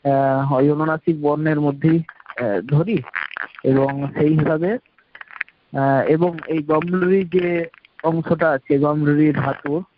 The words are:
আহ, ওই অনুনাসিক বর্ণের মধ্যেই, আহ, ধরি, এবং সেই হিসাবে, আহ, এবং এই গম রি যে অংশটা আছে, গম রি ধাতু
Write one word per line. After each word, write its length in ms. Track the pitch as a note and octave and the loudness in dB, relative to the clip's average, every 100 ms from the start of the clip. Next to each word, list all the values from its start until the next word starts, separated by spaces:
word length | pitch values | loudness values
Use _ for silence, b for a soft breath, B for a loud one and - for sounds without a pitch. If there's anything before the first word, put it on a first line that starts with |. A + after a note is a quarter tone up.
| C#3+ | 0
আহ, 440 | C3+ C3+ C3+ C#3 | 0 2 0 0
ওই 180 | C3+ C#3+ | 2 2
অনুনাসিক 500 | D3+ D#3+ D#3 - D#3 | 2 -2 -2 -2 0
বর্ণের 400 | D3 D3 D#3 D3+ | 0 0 0 0
মধ্যেই, 420 | D3 C#3+ D#3+ E3 E3 - - - | 0 2 2 2 -2 -16 -16 -6
আহ, 200 | A#2+ G2 | -2 -2
ধরি, 400 | A#2 D3 F3+ F#3 D#2 - D2+ - - - | 0 0 2 -2 -4 -10 -10 -12 -14 -4
এবং 440 | C3+ C3+ C3+ C#3 C#3+ C#3+ | 0 2 0 -2 -6 0
সেই 180 | D3+ D#3 | 2 2
হিসাবে, 400 | D3+ D#3 F3 A#3+ _ _ _ - - - - _ _ C#3+ | 0 0 -2 -4 _ _ _ -20 -20 -14 -14 _ _ -2
আহ, 260 | C3+ C3+ A2+ | 2 2 2
এবং 300 | D#3+ F3 E3 - | 2 2 -2 -4
এই 160 | D#3+ | -4
গম 460 | D3 D#3 E3+ F#3 F3+ | 0 0 0 0 2
রি 160 | G3 | 2
যে 440 | F3+ F3+ F3 E3+ E3 - _ - | 2 -2 0 -2 -4 -12 _ -4
অংশটা 460 | D#3+ E3 D#3+ D#3+ D#3+ | -2 -2 -2 0 0
আছে, 300 | C3+ - C#3+ | 0 0 2
গম 260 | D3 D3+ | 2 2
রি 280 | D3 D3 D3+ | 2 4 2
ধাতু 500 | D3 C3+ - - D#3 F#3+ | 2 -2 -4 -6 -6 -8